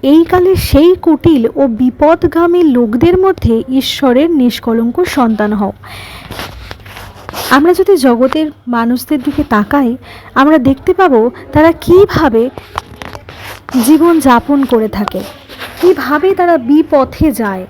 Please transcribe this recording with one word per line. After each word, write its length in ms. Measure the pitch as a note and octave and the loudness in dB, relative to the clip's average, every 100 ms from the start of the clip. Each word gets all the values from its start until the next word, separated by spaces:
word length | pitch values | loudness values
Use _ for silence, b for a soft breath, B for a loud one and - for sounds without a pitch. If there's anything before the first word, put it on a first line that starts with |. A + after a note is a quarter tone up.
"এই 240 | C4+ D4+ E4 | 4 2 4
কালে 300 | F#4 F4+ F#4 | 2 2 0
সেই 400 | - C#4 E4 F#4 | 2 4 4 2
কুটিল 520 | - D#4 F4 D4+ A3+ - | 0 0 2 2 0 0
ও 120 | C#4 | -2
বিপদগামী 960 | A3 B3+ - D4+ E4 E4+ D#4+ E4+ F4 | 0 -2 0 0 2 0 0 0 2
লোকদের 540 | E4 B3 A#3+ A#3 D#4+ F4+ | 2 2 0 0 2 2
মধ্যে 460 | F#4+ F#4 A3+ A3+ - | 0 0 0 -2 0
ঈশ্বরের 600 | C4 C4+ - C#4 B3 E4 | -4 -4 -2 0 2 2
নিষ্কলঙ্ক 720 | D#4+ B3 - - A3+ A#3 A#3+ | 2 0 -2 -4 -2 -2 -2
সন্তান 500 | F4+ - A#3+ G#3+ G#3 | -4 0 -2 0 -2
হও।" 200 | G#3 G3+ - B B B B B - - - - - - - - - - - - | -2 -4 -8 B B B B B -14 -14 -16 -18 -20 -18 -20 -20 -18 -16 -14 -2
আমরা 240 | C4 D#4 | 2 2
যদি 240 | F4+ F#4+ F#4+ | 2 2 2
জগতের 540 | C4 A#3+ B3+ D4+ D#4 - - | 2 2 0 0 -4 -6 -6
মানুষদের 540 | A#3 A#3 B3 - D4+ | -4 -2 -2 -2 -4
দিকে 220 | B3 C#4+ D4 | -4 -6 -2
তাকাই, 480 | G#3+ G#3 C#4+ B3+ B3+ B B B - | -2 0 0 0 -4 B B B 0
আমরা 220 | C#4 D#4 | 2 2
দেখতে 360 | B3+ C4+ - | 2 -2 -2
পাবো 380 | F#4 F#4 B3 A#3 B B | 2 2 2 0 B B
তারা 200 | D4+ D#4+ | 2 2
কীভাবে 760 | D#4+ - F4+ G4+ - D#4 A3+ B3 - - - - - - - - B B B - C4 A3+ | 2 2 4 4 2 0 0 -2 -6 -14 -14 -14 -18 -18 -18 -20 B B B -6 -4 2
জীবনযাপন 800 | D#4 E4 E4 C4+ A#3+ A3+ C#4+ C4+ | 4 4 2 4 2 2 -2 2
করে 220 | A#3 A3 | 0 0
থাকে, 320 | G3+ G3+ F#3+ G3+ - - - - - | -4 -6 -6 -12 -16 -20 -18 -18 -2
কীভাবে 540 | F4 F#4+ B3+ D4 F4+ F#4+ | 0 0 0 -2 0 0
তারা 220 | F4 E4 | 2 0
বিপথে 760 | A#3 D4 D#4+ D4 C4 - D#4+ | 2 0 2 0 0 0 -2
যায় 360 | A3+ G#3+ F#3+ F#3 | -2 -6 -6 -12